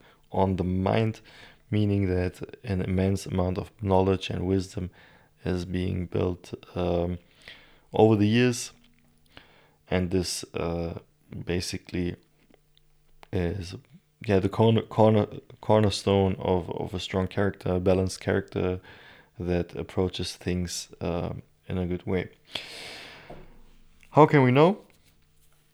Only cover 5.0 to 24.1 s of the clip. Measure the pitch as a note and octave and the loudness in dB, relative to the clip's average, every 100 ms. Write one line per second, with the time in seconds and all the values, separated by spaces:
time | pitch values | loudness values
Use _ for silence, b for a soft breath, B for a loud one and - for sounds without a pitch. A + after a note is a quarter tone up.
5 | b b b _ - F2+ F2+ F2+ F#2 F#2 | b b b _ -6 -4 -4 -4 -4 -4
6 | F2 G#2 F#2 F2 - - - F2+ F2+ F2 | -4 -2 -2 -4 -10 -16 -12 -4 -2 0
7 | F2 F2 B B B B B B B - | -2 -6 B B B B B B B 6
8 | A2 G#2+ G#2 A#2 B2 A#2+ - - _ _ | 6 6 4 4 2 0 -8 -14 _ _
9 | _ _ _ b b b b b _ F2+ | _ _ _ b b b b b _ -2
10 | F2+ F#2+ F2 - - - E2+ E2+ E2+ E2+ | 0 0 -2 -6 -8 -6 -4 -4 -6 -8
11 | - _ _ - - F2 - F#2 - F2+ | -16 _ _ -12 -6 -4 -4 -10 -8 -6
12 | F2 F2 _ _ _ _ _ _ _ _ | -6 -6 _ _ _ _ _ _ _ _
13 | _ _ - F#2+ F2 F#2+ F2 G#2+ - - | _ _ -8 -4 -2 -4 -10 -14 -18 -20
14 | _ _ - F#2+ - - A2+ A2+ - - | _ _ 0 2 2 2 4 4 0 4
15 | A2 G#2+ G#2 - - - - G#2+ G#2 - | 4 4 0 -6 -18 -14 2 4 4 0
16 | - G2 F#2+ - - F#2 E2 - E2 F#2 | 2 2 2 0 -2 -2 -2 -8 -8 -8
17 | - F#2+ F#2 - G2+ - F#2 F2+ F#2 F#2 | -4 -4 -2 -2 -2 -2 -4 0 2 2
18 | F#2 - - G2 - G2 F#2 F#2 B B | 2 -2 -2 -2 -2 -4 -2 -4 B B
19 | B B B - F2 F2 E2+ - E2 - | B B B -8 -2 -2 -2 -8 -8 -2
20 | F#2 - F2+ - F#2+ F2+ F2 - - - | -2 -2 -8 -8 -6 -4 -4 -8 -12 -10
21 | F2 F2 F2 F2 - _ - F#2 F2 F2+ | -6 -4 -6 -10 -16 _ -10 -6 -4 -6
22 | - F#2 - - B B B B B B | -4 -6 -6 -12 B B B B B B
23 | B B B B B B B B - - | B B B B B B B B -20 -20
24 | - | 0